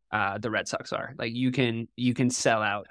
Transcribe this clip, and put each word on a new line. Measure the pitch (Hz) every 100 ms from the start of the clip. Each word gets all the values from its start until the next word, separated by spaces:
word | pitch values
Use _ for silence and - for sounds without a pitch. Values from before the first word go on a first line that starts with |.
| _
uh, | 107 98 101
the | 110
Red | 104 98
Sox | - -
are. | 107 - 127
Like, | 117
you | 117 127
can, | 127 123 113 117 -
you | 127
can | 123 123
sell | 127 135 113
out | 107 101 95